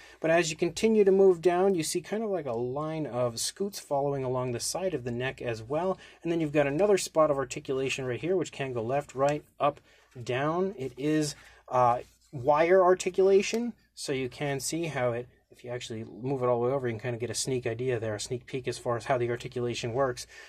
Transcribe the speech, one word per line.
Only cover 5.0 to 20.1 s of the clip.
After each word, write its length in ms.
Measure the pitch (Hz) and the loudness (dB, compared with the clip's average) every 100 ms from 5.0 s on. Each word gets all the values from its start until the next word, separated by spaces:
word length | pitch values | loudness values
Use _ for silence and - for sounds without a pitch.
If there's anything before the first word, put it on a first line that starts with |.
the 80 | 123 | -4
neck 280 | 120 131 131 | -4 -4 -4
as 220 | 127 110 | -6 -6
well. 340 | 113 151 185 185 - - | -4 -2 -2 -4 -8 -10
And 80 | 165 | -2
then 80 | 170 | 0
you've 120 | 156 | 0
got 140 | 147 139 | 2 2
another 320 | 143 202 190 | 4 4 4
spot 320 | - - 156 | 2 2 2
of 60 | 135 | 2
articulation 680 | 131 - 143 131 135 135 131 | -2 -8 -4 -2 -2 -4 -4
right 140 | 120 | -4
here, 140 | 156 | -2
which 160 | 190 147 | -2 -2
can 220 | - 139 | -6 -6
go 100 | 120 | -4
left, 320 | 113 139 143 | -2 -2 -4
right, 300 | 127 139 147 - _ | 0 0 0 -6 _
up, 200 | 139 143 _ _ _ 131 | -2 -2 _ _ _ -16
down. 540 | 113 123 147 170 190 202 | -6 -2 0 0 -2 -2
It 180 | 131 - | -10 -4
is, 400 | 147 156 151 - - - - | 0 0 0 -6 -18 -20 -2
uh, 320 | 127 120 123 - _ _ | 4 4 4 -4 _ _
wire 500 | 143 123 147 170 190 | -6 2 4 6 6
articulation, 920 | 180 185 196 180 190 196 202 226 240 - _ | 6 4 2 2 4 6 4 -2 -4 -8 _
so 160 | - - | -14 -6
you 180 | 135 127 | -4 -4
can 300 | - 147 139 | -6 -4 -4
see 280 | 131 160 165 | -4 -6 -6
how 260 | 139 123 | -2 -2
it 160 | 117 123 _ _ | -2 -8 _ _
if 120 | - | -20
you 60 | 123 | -12
actually 340 | 123 - 110 | -10 -8 -10
move 380 | 113 101 127 139 | -10 -8 -4 0
it 40 | 123 | 2
all 140 | 123 | 2
the 60 | 120 | 2
way 60 | |
over, 160 | 139 127 | 0 -2
you 60 | |
can 60 | 113 | -4
kinda 180 | 127 113 | -4 -6
get 120 | 113 | -4
a 40 | |
sneak 320 | 110 - 131 123 | -4 -2 -2 -2
idea 340 | 113 127 120 | -4 -2 -2
there, 140 | 110 | -2
a 60 | 104 | -6
sneak 260 | - 123 - | -6 -8 -8
peek 200 | 139 127 | -8 -6
as 120 | 120 | -6
far 180 | 131 117 | -4 -4
as 80 | |
how 140 | - 131 | 0 -2
the 120 | 120 | 0
articulation 600 | 120 123 123 120 113 123 | -4 -6 -6 -6 -4 -6
works. 340 | 120 139 | -2 -2